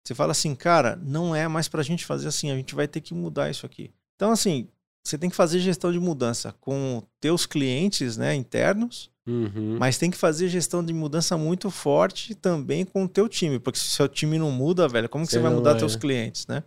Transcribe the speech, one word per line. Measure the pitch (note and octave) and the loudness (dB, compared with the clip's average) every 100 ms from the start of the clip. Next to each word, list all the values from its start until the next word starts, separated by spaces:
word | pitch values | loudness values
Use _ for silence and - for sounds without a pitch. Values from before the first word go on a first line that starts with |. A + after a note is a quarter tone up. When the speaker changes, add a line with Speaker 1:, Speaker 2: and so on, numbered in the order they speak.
| - | -12
Speaker 1:
Você | B2 | -2
fala | D3 | 0
assim, | D#3 D#3 C3 | 2 -2 0
"Cara, | E3+ E3+ A#2+ - | 4 6 6 0
não | C#3+ D3+ F3 D#3 | -4 -2 0 0
é | D#3+ | -2
mais | D#3+ D#3 | -2 -2
pra | D#3 | -4
gente | C#3 E3+ - | -4 -4 -4
fazer | C#3+ D3 | -6 -4
assim, | - D3+ | -4 -2
a | C3+ | -4
gente | C3 C#3+ | -4 -4
vai | D3 | -4
ter | D#3 | -4
que | - | -8
mudar | E3+ E3+ C#3+ C#3+ | -8 -6 -4 -4
isso | D3 - | -6 -12
aqui." | - - _ _ _ | -16 -18 _ _ _
Então, | G#3 | 2
assim, | A3+ G#3 C#3 - _ _ _ - | 2 2 0 -4 _ _ _ -8
você | D3+ | -4
tem | F3 | -2
que | - | 2
fazer | F3 F3+ | 4 4
gestão | F#3 E3+ F3 | 2 2 0
de | F3 | 0
mudança | F3+ C#3+ A#2+ A#2 A2+ - | 0 0 0 -2 -6 -10
com | - C#3 C3+ A#2 - _ | -6 -2 -2 -4 -8 _
teus | D3 E3+ - | 0 0 0
clientes, | D3+ C3+ B2+ G3 - B2+ A2+ | 0 0 2 0 0 -2 -2
né, | B2+ | -2
internos, | D3+ A#2+ A#2 C#3 G3+ A#3+ - - _ - | -2 -2 2 2 2 -2 -6 -16 _ -6
Speaker 2:
Uhum. | A#2+ G#2+ G#2 G#2+ A2+ | -2 -2 -2 -4 0
Speaker 1:
mas | B2+ B2 | 0 2
tem | E3+ | 0
que | F3+ | 2
fazer | F3 D#3 F#3 | 2 2 0
gestão | F3+ - F3 E3+ | -2 -2 -2 -2
de | |
mudança | E3 D#3 D#3 E3 E3+ | -4 -2 -2 0 0
muito | D#3 F#3 G3 | 0 -2 -4
forte | - C#3+ D3 F#3+ - - A3 | -4 2 4 4 0 -12 -2
também | F#3 E3 F3 D3+ F#3 | 0 0 0 -2 0
com | G3 | -2
o | F#3 | 0
teu | G3 A3+ | 2 2
time, | - E3 B2 | 0 0 0
porque | B2+ - | -2 -4
se | - | -4
o | |
seu | - C#3 | 2 0
time | - D#3 D#3+ | 2 0 0
não | D#3 | 0
muda, | B2+ C#3+ F3+ D#3 | 0 0 2 2
velho, | A#2 A2+ | 2 -2
como | C#3+ E3 | -4 0
que | |
Speaker 2:
Você | A#2+ | 2
Speaker 1:
você | |
vai | A#2+ | 4
Speaker 2:
não | A#2+ | 4
Speaker 1:
mudar | A#2+ | 4
Speaker 2:
vai, | A#2 | 4
Speaker 1:
teus | A2 A2+ | 2 0
Speaker 2:
né? | |
Speaker 1:
clientes, | C#3+ B2+ A#2 - - | 0 0 -2 -8 -6
né? | B2 | -8